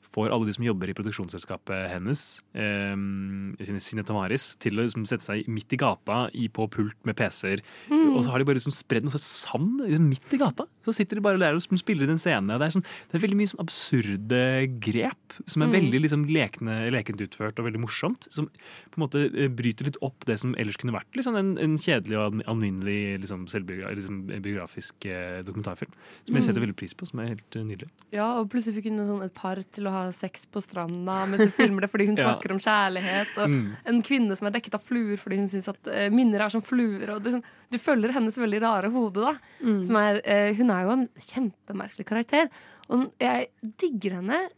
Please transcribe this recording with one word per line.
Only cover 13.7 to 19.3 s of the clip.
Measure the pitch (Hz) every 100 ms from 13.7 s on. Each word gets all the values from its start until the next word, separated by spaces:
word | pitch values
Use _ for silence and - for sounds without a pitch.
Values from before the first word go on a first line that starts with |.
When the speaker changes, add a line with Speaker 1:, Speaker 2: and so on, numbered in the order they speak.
| - - 131 101 98 107 123 127 131 135 123
Speaker 1:
grep | 110 110 262 - _ - -
som | 151
er | 151
Speaker 2:
Mm. |
Speaker 1:
veldig | 196 160 127 156
liksom | 147 147
lekne, | 156 110 - 113 110 113
lekent | 127 104 104 101
utført | - 107 -
og | 117
veldig | 113
morsomt, | 117 - 160 254 -
som | - 151
på | _ - - - -
en |
måte, | 147 143 147